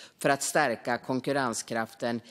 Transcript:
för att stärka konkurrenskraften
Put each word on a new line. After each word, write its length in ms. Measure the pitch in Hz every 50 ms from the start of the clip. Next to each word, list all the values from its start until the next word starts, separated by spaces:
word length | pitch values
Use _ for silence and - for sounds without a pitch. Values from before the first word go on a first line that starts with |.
| - - _ -
för 100 | - 147
att 140 | 139 - -
stärka 540 | - - 165 151 127 113 - - 135 120 117
konkurrenskraften 1200 | - - 131 127 - 143 139 143 135 120 113 - - - 123 113 113 - - - 131 120 120 117 - -